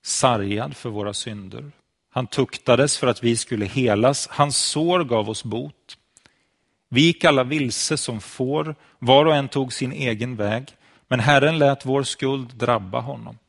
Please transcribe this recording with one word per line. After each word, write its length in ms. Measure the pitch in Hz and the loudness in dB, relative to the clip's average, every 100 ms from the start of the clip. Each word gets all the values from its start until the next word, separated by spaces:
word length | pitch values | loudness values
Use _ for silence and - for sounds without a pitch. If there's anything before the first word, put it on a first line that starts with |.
sargad 720 | - - 131 113 98 104 139 135 | -6 0 2 2 -2 -4 -6 -10
för 140 | 120 | -10
våra 240 | 104 101 | -8 -8
synder. 560 | 101 - 104 95 120 147 _ _ _ _ | -8 -10 -12 -14 -16 -18 _ _ _ _
Han 160 | 131 123 | -8 -4
tuktades 720 | - 127 - - 120 143 - | -2 -2 -2 2 4 4 2
för 80 | 127 | 0
att 180 | 113 | 0
vi 120 | 120 117 | 0 0
skulle 280 | - 107 | -4 -6
helas. 640 | 101 139 123 104 123 143 - | -4 0 0 4 2 0 -6
Hans 260 | - 147 127 | -2 0 0
sår 480 | - 147 165 180 | -2 0 0 0
gav 260 | 143 113 104 | 0 -2 -2
oss 140 | 107 | -8
bot. 540 | 113 110 143 _ _ - _ _ _ _ _ _ _ _ _ | -6 -8 -8 _ _ -20 _ _ _ _ _ _ _ _ _
Vi 120 | 123 | 4
gick 240 | 165 165 | 4 4
alla 200 | 170 139 | 2 4
vilse 520 | 127 151 131 - - 151 | 0 -2 -4 -4 -4 -4
som 240 | - 110 | -4 -8
får, 540 | - - 127 151 156 151 _ _ | -12 -6 -4 -4 -6 -12 _ _
var 280 | 123 135 156 | 6 6 6
och 100 | 147 | 2
en 120 | 139 | 0
tog 240 | 139 127 | -4 -4
sin 200 | - 127 | -4 -6
egen 440 | - 131 107 123 117 | -4 -4 -4 -6 -4
väg, 320 | 101 113 135 _ _ _ _ | -2 -4 -6 _ _ _ _
men 120 | 127 | 0
Herren 380 | 117 139 147 160 | 4 6 4 4
lät 280 | 143 139 131 | 2 2 -2
vår 160 | 139 | -2
skuld 520 | 131 - 135 135 120 | -2 -4 -4 -4 -8
drabba 460 | 120 120 117 95 123 | -4 0 0 -2 -6
honom. 380 | 120 123 113 120 | -6 -12 -14 -18